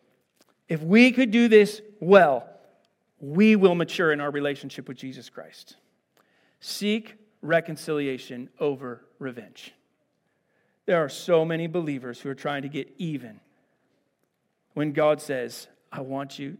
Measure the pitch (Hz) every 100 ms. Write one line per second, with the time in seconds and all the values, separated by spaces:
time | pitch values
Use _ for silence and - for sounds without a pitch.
0 | _ _ _ _ _ _ - 160 160 220
1 | 254 247 254 233 233 214 202 - - -
2 | 165 196 160 123 - - _ _ _ _
3 | _ _ 139 160 220 214 190 170 160 -
4 | 165 147 147 143 143 139 139 - 127 127
5 | 131 127 - - 76 - - _ _ _
6 | _ _ _ _ _ _ - - 202 220
7 | 226 - _ _ 147 165 165 151 - 151
8 | 143 127 - 123 127 - 147 135 127 117
9 | _ - 139 120 101 - - _ _ _
10 | _ _ _ _ _ _ _ _ - 170
11 | 143 - - 165 160 165 165 175 151 135
12 | 123 117 139 131 151 143 139 139 - -
13 | 165 143 120 101 _ _ _ _ _ _
14 | _ _ _ _ _ _ _ - 151 143
15 | 151 147 - 131 117 - - _ _ 147
16 | 131 135 139 - 139